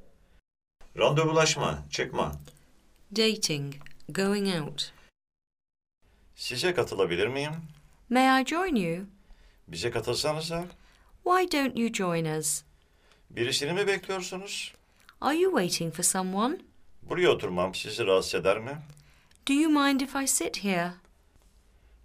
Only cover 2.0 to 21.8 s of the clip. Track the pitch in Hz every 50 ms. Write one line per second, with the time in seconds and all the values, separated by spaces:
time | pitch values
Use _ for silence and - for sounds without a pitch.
2 | 127 - - - 85 76 73 73 - - - - - _ _ _ _ _ _ _
3 | _ - 208 226 220 220 208 214 - - 156 143 139 139 139 - - - - -
4 | - - 147 190 196 196 202 208 196 196 180 160 147 - - - - - - -
5 | - - _ _ _ _ _ _ _ _ _ _ _ _ _ _ _ _ _ _
6 | _ _ _ _ _ _ _ - - - 127 123 - 185 - 120 113 - - 98
7 | 95 85 85 85 104 120 131 139 143 151 160 165 - - - - - - - _
8 | - - 233 254 262 262 262 262 254 262 302 339 381 381 285 214 180 165 165 180
9 | 202 202 - _ _ - - - - - _ _ _ - 82 85 110 117 - 113
10 | 107 120 120 - - 151 151 156 160 165 165 170 175 175 - - - - _ _
11 | _ _ - - - 359 359 370 370 359 - 285 277 262 - 226 233 226 233 -
12 | 190 175 170 165 160 156 156 156 151 - - - - _ _ _ _ _ _ _
13 | _ _ - _ _ - - 110 120 131 131 - 143 147 170 196 202 196 196 185
14 | - - 190 185 180 - 185 185 196 202 - - - - - - _ _ _ _
15 | - - _ - - 247 302 330 370 381 349 247 180 170 175 - 170 165 160 -
16 | 175 - - 190 185 185 190 196 220 262 349 392 - - _ - - - - -
17 | - - - 175 180 151 120 - 110 98 90 90 90 95 92 - - 107 104 117
18 | 110 98 95 95 92 - - 95 87 95 104 110 113 131 143 156 - - - -
19 | - - - - _ _ _ _ - - 277 285 320 320 302 294 277 277 277 254
20 | 285 277 - 277 269 262 - - 233 - - - 202 202 185 170 175 175 175 -
21 | _ - _ _ _ _ _ - _ _ _ - _ _ _ _